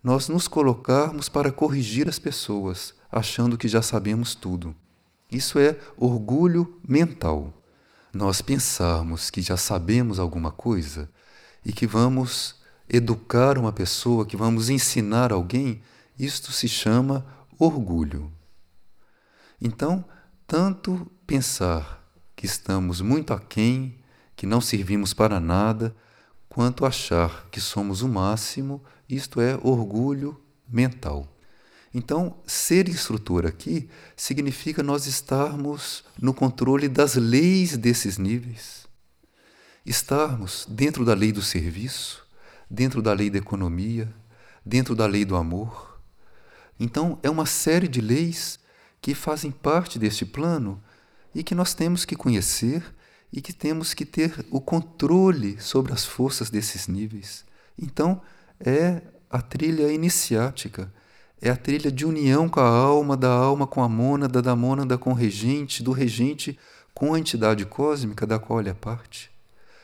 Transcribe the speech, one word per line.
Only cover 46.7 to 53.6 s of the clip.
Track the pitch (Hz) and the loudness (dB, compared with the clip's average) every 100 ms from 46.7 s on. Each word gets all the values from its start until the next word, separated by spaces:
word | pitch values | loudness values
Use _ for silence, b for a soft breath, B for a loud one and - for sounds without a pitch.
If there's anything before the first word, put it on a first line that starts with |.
| - | -8
Então, | 117 147 170 - | -4 -2 -2 0
é | 139 | 0
uma | 160 151 | 0 -2
série | - - 170 185 | 0 2 2 2
de | 123 | 0
leis | 110 135 170 165 - - b b b b | 2 2 0 -4 -8 -12 b b b b
que | - | -6
fazem | 143 - 151 147 | -4 -4 -4 -6
parte | 135 143 165 175 120 | -4 0 0 0 -2
deste | 107 107 101 | -2 -2 -6
plano | 139 165 165 107 98 b b b b b | -4 -2 0 -2 -6 b b b b b
e | 156 | -10
que | 160 180 | -4 -2
nós | 180 | -2
temos | - 165 175 | 0 0 0
que | - 147 | -2 -4
conhecer | 127 104 95 - 117 160 - - b b b | 0 2 0 0 0 -2 -6 -20 b b b
e | 143 | -12
que | 135 | -12
temos | - | -6